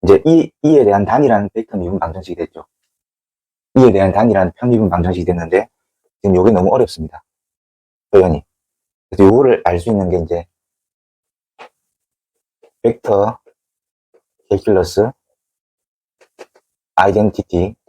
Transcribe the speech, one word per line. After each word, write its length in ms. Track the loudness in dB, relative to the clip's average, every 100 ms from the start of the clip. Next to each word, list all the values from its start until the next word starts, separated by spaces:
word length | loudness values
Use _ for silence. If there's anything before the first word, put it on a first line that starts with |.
이제 180 | 2 2
이, 260 | 4 2 0 _
이에 220 | 0 2
대한 200 | 4 0
단일한 460 | 0 0 0 0 -2
벡터 240 | -8 -10 -8
미분 220 | -6 -6
방정식이 380 | -8 -10 -14 -12
됐죠. 300 | -12 -14 -20 _ _ _ _ _ _ _ _ _ _ 4
이에 140 | 4
대한 200 | 4 0
단일한 400 | 2 2 2 -2 -4
편미분 320 | -2 0 0
방정식이 340 | -2 -2 -4
됐는데, 440 | -4 -4 -2 -2 -2 _ _ _ _ _
지금 140 | 0 2
요게 160 | 2
너무 200 | 2 0
어렵습니다. 520 | 0 -2 -4 -14 -14 _ _ _ _ _ _ _ _ _
표현이. 340 | 2 2 -2 -8 _ _ _ _ _ _
그래서 160 | 2
요거를 380 | 4 6 4 2
알 140 | 0 -4
수 100 | -2
있는 200 | -2 -2
게 80 | -2
이제 280 | -4 -6 -8 _ _ _ _ _ _ _ _ _ _ _ -20 _ _ _ _ _ _ _ _ _ _ _
벡터 560 | -4 -4 -4 -2 -2 -6 _ _ _ _ _ _ _ _ _ _ _
캘큘러스 640 | -4 0 -2 -2 -2 -4 -6 _ _ _ _ _ _ _ _ _ _ _ _ -20 _ _ _ _ -2
아이덴티티 800 | 0 2 -2 -4 -6 -4 -4 -8